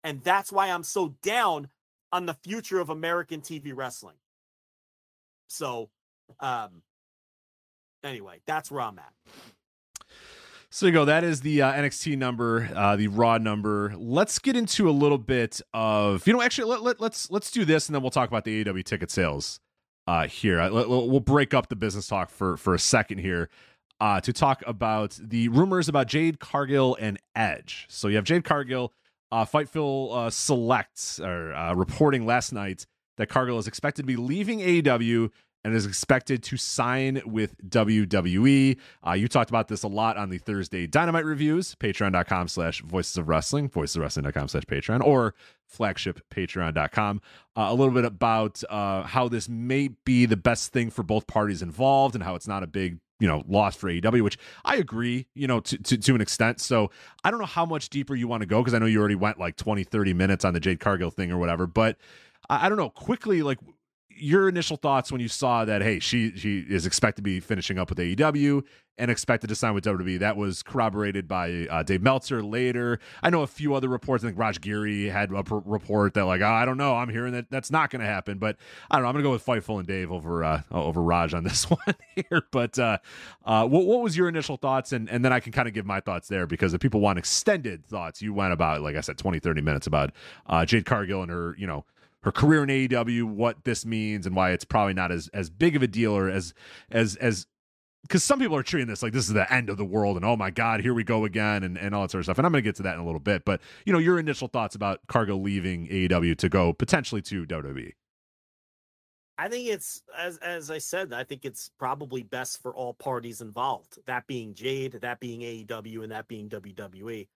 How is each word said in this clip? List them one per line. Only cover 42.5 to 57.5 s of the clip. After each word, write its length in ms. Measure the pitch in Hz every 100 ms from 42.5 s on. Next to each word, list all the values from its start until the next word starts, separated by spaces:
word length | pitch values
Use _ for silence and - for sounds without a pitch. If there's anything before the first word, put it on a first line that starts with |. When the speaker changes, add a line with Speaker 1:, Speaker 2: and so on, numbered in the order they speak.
| - 82 -
Speaker 2:
voices 360 | 80 92 85 90
of 100 | 80
wrestling, 420 | 80 - 143 139
voicesofwrestling 540 | 85 71 82 73 -
dot 100 | 71
com 140 | 71 71
slash 160 | 73
patreon, 400 | - 69 - 117
or 320 | 147 135 113 - - _ _
Flagship 540 | - 107 90 95 - _
Patreon 400 | - 87 92 82
dot 200 | 78 76
com, 280 | - 104 101 - - _ -
uh, 100 | 101
a 60 |
little 180 | 120 135
bit 120 | 123
about, 580 | 120 95 117 110 107 - -
uh, 340 | 107 101 95
how 240 | 82 127 123
this 220 | 117 110
may 400 | 113 120 135 139 117
be 200 | - 123
the 120 | 120 104
best 340 | 123 117 -
thing 180 | 127 117
for 140 | -
both 240 | 90 107 -
parties 340 | 110 104 90
involved 540 | 87 80 135 139 135
and 80 | 120
how 120 | 87
it's 120 | 90 104
not 160 | 98
a 40 | 87
big, 320 | 98 92 85 _ _
you 80 | 101
know, 160 | 76
loss 300 | 80 101 101
for 140 | - 95
A 60 |
E 40 | 85
W, 240 | 104 120
which 140 | 101 - - -
I 140 | - 269
agree, 500 | 143 110 120 123 127
you 100 | -
know, 140 | 135 117
to, 180 | - 127
to, 200 | - 123
to 180 | 104
an 60 | 123
extent. 400 | 104 - 113 123
So 280 | - 117 101 - - -
I 60 | 180
don't 80 | 233
know 40 |
how 200 | 196